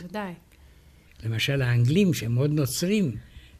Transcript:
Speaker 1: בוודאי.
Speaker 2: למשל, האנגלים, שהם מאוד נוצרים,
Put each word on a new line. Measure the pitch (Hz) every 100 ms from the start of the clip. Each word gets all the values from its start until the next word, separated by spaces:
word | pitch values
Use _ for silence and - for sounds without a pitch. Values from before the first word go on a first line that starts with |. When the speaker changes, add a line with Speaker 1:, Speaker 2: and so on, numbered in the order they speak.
Speaker 1:
בוודאי. | 175 202 196 170 - - - - - - - -
Speaker 2:
למשל, | 113 110 - 139
האנגלים, | 127 120 120 165 196
שהם | 135 113 120
מאוד | 147
נוצרים, | 151 135 - 175 214 170 107 - - -